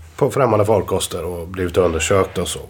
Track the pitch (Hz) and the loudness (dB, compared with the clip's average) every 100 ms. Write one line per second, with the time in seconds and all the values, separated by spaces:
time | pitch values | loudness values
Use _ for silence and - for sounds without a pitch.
0 | - - 139 135 123 104 104 104 92 95 | -10 -2 0 2 2 4 4 2 2 -4
1 | - 90 82 87 85 95 90 92 87 80 | -4 -6 -6 -8 -8 -4 0 2 2 2
2 | - 98 92 92 85 - | 2 2 2 -2 -6 -8